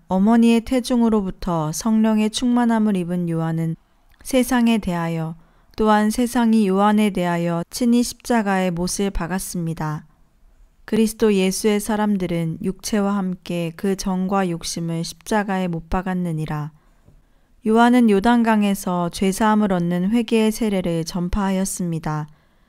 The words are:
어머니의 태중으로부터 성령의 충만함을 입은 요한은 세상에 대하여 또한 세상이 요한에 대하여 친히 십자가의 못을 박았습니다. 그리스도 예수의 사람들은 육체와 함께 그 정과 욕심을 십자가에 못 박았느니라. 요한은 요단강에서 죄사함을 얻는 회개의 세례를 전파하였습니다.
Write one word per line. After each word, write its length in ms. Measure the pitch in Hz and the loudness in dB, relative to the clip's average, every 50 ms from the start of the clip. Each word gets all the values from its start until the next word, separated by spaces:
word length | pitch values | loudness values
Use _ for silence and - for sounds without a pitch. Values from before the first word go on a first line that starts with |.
| _ - | _ -2
어머니의 540 | 185 190 196 214 233 233 233 233 233 233 | 0 2 4 4 6 6 6 6 4 4
태중으로부터 1120 | 226 - 262 254 233 - 262 240 233 226 214 220 196 185 180 - - 190 175 165 156 151 | 2 0 -2 -2 0 0 0 2 2 2 2 2 0 -2 -6 -6 -4 -2 -2 -2 -2 -4
성령의 600 | 156 - - 226 220 220 220 220 220 214 214 214 | -4 -4 -2 0 2 2 2 2 2 2 0 0
충만함을 680 | 220 - 254 240 240 240 240 233 233 220 214 214 202 185 | -2 -2 -2 0 2 2 2 2 2 2 2 0 0 0
입은 320 | 175 170 180 180 175 170 | -2 -2 -4 -4 -2 -2
요한은 460 | 165 165 160 165 165 165 165 165 165 - _ _ _ _ _ _ _ _ - | -2 -2 -2 -2 -2 -2 -2 -4 -6 -8 _ _ _ _ _ _ _ _ -8
세상에 540 | - - 262 247 247 262 240 233 233 233 220 | -2 0 0 2 2 2 2 2 2 2 2
대하여 580 | 190 190 175 170 165 165 165 165 160 160 165 - - _ _ _ _ _ _ - | 0 -2 -2 -2 -2 -4 -4 -4 -4 -6 -8 -10 -16 _ _ _ _ _ _ 0
또한 320 | 220 214 214 208 214 214 | 2 4 4 4 2 2
세상이 580 | 220 - 247 233 - 247 240 226 220 226 214 190 | 0 0 -2 0 0 0 2 4 4 4 4 2
요한에 440 | 185 190 202 214 214 208 214 208 | 2 4 4 4 4 4 2 2
대하여 520 | 190 190 175 175 175 170 170 170 170 170 170 - | 0 0 0 0 0 0 0 -2 -2 -4 -4 -6
친히 340 | - - 254 240 233 240 240 | -6 -2 0 2 2 2 2
십자가의 680 | - - - - - 247 233 208 202 196 190 185 185 | 0 -4 -8 -4 -2 0 0 2 0 0 0 0 0
못을 380 | 170 165 180 180 - - 202 196 | -2 -2 -4 -4 -2 -2 -2 -2
박았습니다. 960 | 196 - 180 160 175 190 190 - - 180 170 165 160 165 160 156 151 151 151 - _ _ _ _ _ _ _ _ _ _ - _ _ _ _ | -2 -4 -4 -4 -4 -6 -6 -6 -8 -6 -6 -6 -6 -6 -6 -6 -6 -8 -10 -16 _ _ _ _ _ _ _ _ _ _ -20 _ _ _ _
그리스도 500 | - - 214 226 214 220 - 233 214 208 | -2 0 2 2 0 0 2 2 2 4
예수의 460 | 190 185 190 190 - - 214 208 208 | 4 2 0 0 0 0 0 0 0
사람들은 800 | 202 - 220 208 214 208 208 190 185 175 175 170 165 165 160 - | 0 -2 -2 0 0 0 0 0 -2 -2 -2 -2 -2 -4 -4 -6
육체와 540 | - 190 185 - - - - 208 196 196 202 | -6 -8 -8 -8 -6 -4 -2 0 0 0 -2
함께 560 | 202 190 185 180 180 - - 175 170 170 165 165 - | -2 -2 -4 -6 -8 -8 -8 -6 -4 -4 -6 -6 -4
그 180 | - 196 190 | -4 -2 -2
정과 540 | 190 - 202 185 185 185 185 196 196 190 180 | -2 -4 -4 -4 -2 -2 -2 0 0 0 -2
욕심을 560 | 170 165 - - - 175 170 165 165 165 170 | -4 -6 -8 -8 -8 -6 -6 -4 -4 -6 -6
십자가에 640 | 165 - - _ - 226 214 202 202 190 190 185 180 | -8 -10 -14 _ -2 -2 -2 0 -2 -2 -2 -2 -4
못 200 | 170 165 165 - | -4 -6 -6 -6
박았느니라. 840 | - 185 175 185 185 180 180 175 160 156 156 156 156 151 147 147 - _ _ _ _ _ _ _ - _ _ _ _ _ _ _ _ _ - 214 | -4 -4 -4 -4 -4 -4 -4 -4 -4 -4 -6 -6 -6 -6 -8 -10 -12 _ _ _ _ _ _ _ -20 _ _ _ _ _ _ _ _ _ -2 2
요한은 420 | 220 226 233 240 240 247 240 220 | 4 6 6 6 6 6 6 6
요단강에서 1000 | 202 196 190 233 240 240 226 233 220 214 208 202 196 196 - 196 180 175 175 170 | 4 4 4 4 4 4 4 2 2 2 2 0 0 -2 -2 -4 -2 -2 -2 -4
죄사함을 640 | - - 208 190 190 - 226 214 214 208 214 208 | -2 -2 -2 -2 0 0 2 2 2 2 2 2
얻는 380 | 190 180 170 170 175 175 180 190 | 0 0 0 0 0 0 0 0
회개의 420 | 220 240 233 226 226 226 220 220 | 0 0 0 0 0 2 2 0
세례를 540 | 214 - 233 214 202 190 180 180 170 165 165 | 0 -2 -2 -2 -2 -2 -2 -2 -2 -4 -4
전파하였습니다. 1200 | 165 - 185 175 180 - 208 196 190 196 185 190 190 - - 180 175 165 160 160 160 151 151 151 151 - _ _ _ _ _ _ | -4 -6 -6 -4 -2 -2 -2 0 0 0 -2 -2 -4 -4 -6 -6 -6 -6 -6 -4 -4 -6 -6 -6 -10 -14 _ _ _ _ _ _